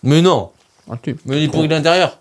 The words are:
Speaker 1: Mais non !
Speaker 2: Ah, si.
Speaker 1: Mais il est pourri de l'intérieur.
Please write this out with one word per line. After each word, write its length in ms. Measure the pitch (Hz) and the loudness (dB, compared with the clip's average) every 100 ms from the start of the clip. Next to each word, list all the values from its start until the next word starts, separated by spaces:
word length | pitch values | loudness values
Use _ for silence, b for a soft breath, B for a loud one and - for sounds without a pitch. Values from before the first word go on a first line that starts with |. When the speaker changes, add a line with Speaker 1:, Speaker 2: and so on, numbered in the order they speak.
Speaker 1:
Mais 180 | 123 151 | 2 4
non ! 280 | 175 151 87 _ _ _ - | 4 2 -2 _ _ _ -14
Speaker 2:
Ah, 60 | 120 | -12
si. 120 | - 123 - | -10 -10 -6
Speaker 1:
Mais 120 | 139 | -4
il 60 | |
est 40 | 151 | -2
pourri 200 | 156 156 | 0 0
de 60 | |
l'intérieur. 440 | 160 151 175 175 - | 0 0 2 0 -4